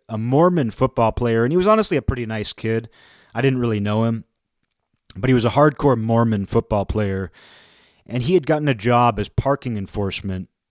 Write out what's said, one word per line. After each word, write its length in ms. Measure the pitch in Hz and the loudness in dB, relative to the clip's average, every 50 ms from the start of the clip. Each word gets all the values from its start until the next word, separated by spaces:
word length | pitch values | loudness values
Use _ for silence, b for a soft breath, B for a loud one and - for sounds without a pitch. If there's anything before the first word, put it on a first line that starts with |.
| _ | _
a 120 | - 113 107 | -10 -8 -6
Mormon 500 | 113 123 131 147 170 180 180 170 131 110 | -2 0 2 4 4 2 2 0 -2 -2
football 440 | - - 131 127 - - 117 110 - | -2 -2 -2 -2 0 0 0 0 0
player, 320 | - 123 117 113 113 117 | 0 0 0 0 2 0
and 60 | 123 | 0
he 60 | 160 | 0
was 80 | 180 180 | 0 2
honestly 320 | 214 214 220 214 - 175 | 2 2 2 2 0 -2
a 60 | 135 - | -2 -2
pretty 240 | - 135 123 117 | -2 -4 -4 -4
nice 260 | 110 110 107 104 - - | -6 -6 -6 -6 -8 -8
kid. 360 | - - 110 113 113 117 113 b b b b b b b b b | -6 -4 -2 -2 -2 -4 -8 b b b b b b b b b
I 80 | 113 | 0
didn't 180 | 131 135 131 127 | 0 0 2 2
really 200 | 120 117 110 104 | 0 0 0 0
know 240 | 101 104 107 110 113 | 0 0 0 0 0
him, 220 | 113 113 110 - _ _ _ _ _ _ _ _ _ _ _ _ _ _ _ _ - - | 0 -2 -4 -8 _ _ _ _ _ _ _ _ _ _ _ _ _ _ _ _ -20 -12
but 140 | 92 104 127 | -4 0 2
he 40 | 127 | 2
was 120 | 123 110 | 4 2
a 60 | 117 | 2
hardcore 480 | - 139 147 151 139 - 143 143 127 117 | 4 4 4 4 4 2 2 2 2 2
Mormon 460 | 110 113 117 117 117 113 110 101 98 | 0 0 2 2 2 2 2 0 -2
football 400 | - - 117 - - 110 104 98 | -2 -2 -2 0 0 -2 -2 -2
player, 460 | - - 107 107 98 95 95 95 85 b b b b b b b b b b b b b b b | -2 -2 -2 -2 -2 -2 -4 -6 -8 b b b b b b b b b b b b b b b
and 160 | - - 127 | -8 -6 -6
he 140 | 120 143 185 | -2 2 0
had 100 | 180 135 | 2 2
gotten 220 | - 156 151 151 | 0 -2 0 0
a 80 | 147 131 | 0 -2
job 420 | 104 95 120 120 120 123 120 107 | 0 0 2 4 4 4 4 2
as 120 | 104 101 - | 0 -4 -6
parking 480 | - - - 135 143 - - 131 113 | -4 -2 0 0 0 -2 -2 -6 -6
enforcement 720 | 104 98 - - 107 101 98 - - - 98 92 92 90 - _ _ _ _ | -6 -6 -6 -6 -4 -4 -4 -4 -6 -6 -6 -6 -8 -8 -12 _ _ _ _